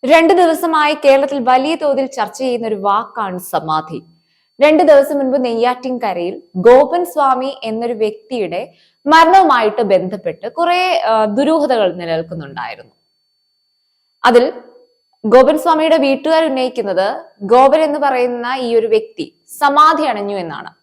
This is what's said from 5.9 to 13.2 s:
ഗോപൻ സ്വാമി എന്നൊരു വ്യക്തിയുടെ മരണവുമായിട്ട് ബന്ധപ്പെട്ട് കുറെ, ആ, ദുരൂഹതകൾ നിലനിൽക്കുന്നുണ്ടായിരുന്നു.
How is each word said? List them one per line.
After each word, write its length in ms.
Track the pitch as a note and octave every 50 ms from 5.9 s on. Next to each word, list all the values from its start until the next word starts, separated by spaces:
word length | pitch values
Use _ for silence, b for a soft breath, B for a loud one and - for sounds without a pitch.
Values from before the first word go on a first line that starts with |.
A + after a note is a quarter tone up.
| B3+ A#3+ A#3 G#3 F3+ F3 F3 F3+ G#3 - _ _ _ F#3 F3+
ഗോപൻ 360 | A3+ B3 C4 C#4+ C4 D#4+ F4 F4+ F4 -
സ്വാമി 380 | D4+ C#4+ C4+ C4 B3+ C4 C4+ C#4 - - A3
എന്നൊരു 260 | A3 A3 A#3+ A#3 A#3+ G#3 A3
വ്യക്തിയുടെ 580 | G#3+ G#3+ - _ _ C4 A#3+ G3 E3+ E3+ F3+ A#3+ C4+ b b b b b b _
മരണവുമായിട്ട് 760 | C#4 D#4 D#4+ E4 D#4+ F4+ G4 F#4+ D#4 C4+ A#3+ A3+ G#3 G#3+ -
ബന്ധപ്പെട്ട് 680 | A#3 G3+ G3 F#3 F3+ F#3 G#3+ G3 - E3+ D#3+ - - A3+ -
കുറെ, 240 | - E4+ E4+ F4 F4+ F#4 F#4 E4+ - - A3
ആ, 20 | A3+ A3 G#3+ G#3+ G#3
ദുരൂഹതകൾ 500 | A3+ C#4+ D4 D#4+ D#4 C#4+ A#3+ B3+ A3+ G3+ F#3 E3+ F3+
നിലനിൽക്കുന്നുണ്ടായിരുന്നു. 960 | F3 E3 E3 D#3+ E3+ E3 F3 E3 D3+ C#3 C#3 - A#2+ A2+ A2 - - A2+ _ _ _ _ _ _